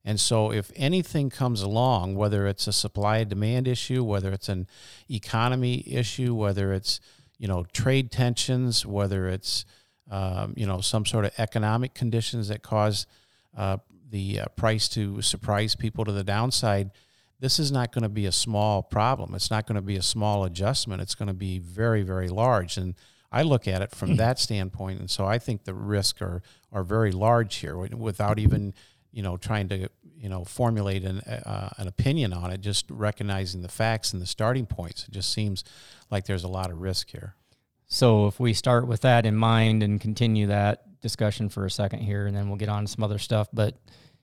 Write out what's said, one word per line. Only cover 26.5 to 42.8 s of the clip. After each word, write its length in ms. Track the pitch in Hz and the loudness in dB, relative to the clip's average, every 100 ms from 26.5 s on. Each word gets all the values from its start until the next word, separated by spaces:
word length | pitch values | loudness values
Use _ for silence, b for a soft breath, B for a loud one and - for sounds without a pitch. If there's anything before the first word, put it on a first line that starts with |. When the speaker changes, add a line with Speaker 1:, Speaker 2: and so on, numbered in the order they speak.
| b b | b b
Speaker 1:
are 100 | 104 | -6
very 300 | 90 107 110 | 0 2 2
large 440 | 92 107 117 110 - | 4 4 4 2 -4
here 160 | 76 | -6
wi-, 200 | 80 92 120 | -6 -8 -6
without 420 | 113 98 104 104 | -6 -2 0 4
even, 360 | 107 - 101 - b b b | 4 4 -2 -8 b b b
you 100 | 117 | -6
know, 140 | 98 90 | -4 -4
trying 320 | - 107 95 | -2 -2 0
to, 200 | 95 95 - - 160 | -4 -6 -10 -20 -14
you 120 | 107 | -8
know, 160 | 92 | -8
formulate 600 | 90 - 123 113 98 95 | -8 0 2 2 0 -2
an, 160 | 95 95 | -2 -6
uh, 500 | - 113 - 101 98 - | -8 -10 -6 -6 -6 -8
an 100 | 95 | -10
opinion 440 | - 135 156 117 | -2 0 2 0
on 180 | 87 87 | -2 -4
it, 100 | 95 | -6
just 300 | 101 98 - | -4 -4 -4
recognizing 720 | 117 104 104 104 98 95 92 | -4 -4 -2 -4 -4 -4 -6
the 60 | 90 | -10
facts 440 | - 110 113 - | -2 0 0 -2
and 80 | 92 | -6
the 60 | 90 | -8
starting 400 | - 110 127 117 | -2 0 0 -2
points. 380 | - 87 - - | -6 -10 -10 -12
It 40 | |
just 200 | 101 95 | -8 -4
seems 320 | - 104 95 - B B B B | -2 -2 -4 -8 B B B B
like 160 | 104 95 | -4 -2
there's 180 | 98 | -4
a 40 | 90 | -2
lot 220 | 92 92 | -6 -6
of 100 | 82 | -4
risk 300 | 92 92 - | -4 -4 -6
here. 240 | - - - _ _ _ _ _ | -10 -14 -16 _ _ _ _ _
Speaker 2:
So 400 | - 127 107 104 | 4 6 8 6
if 120 | - | 4
we 140 | 123 | 2
start 340 | 104 - 123 123 | 2 4 4 4
with 140 | 113 | 2
that 240 | 131 120 110 | 6 6 6
in 80 | 107 | 4
mind 460 | 113 113 110 110 | 4 6 6 4
and 180 | 104 104 | 4 2
continue 480 | 110 107 120 107 104 | 0 0 2 4 4
that 520 | 104 101 - - - | 4 4 2 -6 -10
discussion 480 | 117 - 107 104 107 | -8 0 0 0 -4
for 160 | - | -2
a 60 | 98 | -4
second 300 | - 101 110 | -2 -2 -2
here, 260 | 104 101 101 | -4 -2 -2
and 100 | 101 | -2
then 120 | 101 | -2
we'll 100 | 101 | -2
get 100 | 104 | -2
on 160 | 104 | -2